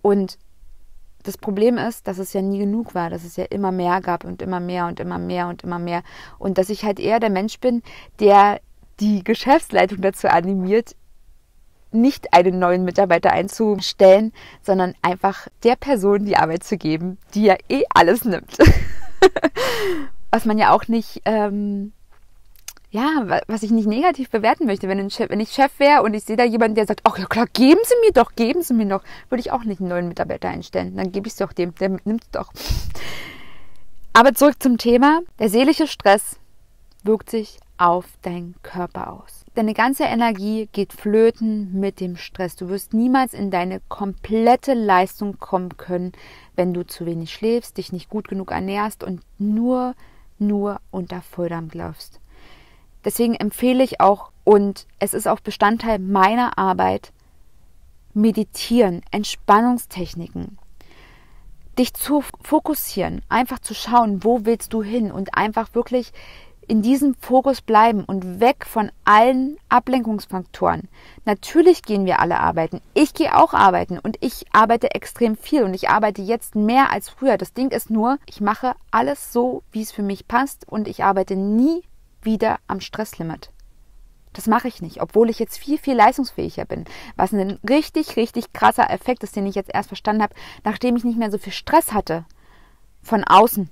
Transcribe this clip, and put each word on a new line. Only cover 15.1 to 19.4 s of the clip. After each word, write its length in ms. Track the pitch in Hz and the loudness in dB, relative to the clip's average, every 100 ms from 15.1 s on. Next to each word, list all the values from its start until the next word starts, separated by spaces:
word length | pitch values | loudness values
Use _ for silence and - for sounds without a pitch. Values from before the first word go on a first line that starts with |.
| 185 196 196 - _ | 0 -2 -4 -14 _
der 100 | 233 | 0
Person 500 | 254 277 254 196 202 | 0 0 0 2 2
die 120 | 208 - | 2 2
Arbeit 260 | 160 170 | 2 -2
zu 140 | - 196 | -4 -4
geben, 420 | 156 160 180 185 - | -2 -2 -4 -10 -10
die 80 | 202 | 2
ja 140 | 214 185 - | 4 4 0
eh 140 | 269 - | -2 2
alles 320 | - 170 226 | 4 6 4
nimmt. 340 | 240 170 - - - - - - - - 381 | 0 -4 -6 6 8 8 4 0 -2 4 4
<laughs> 920 | - | 4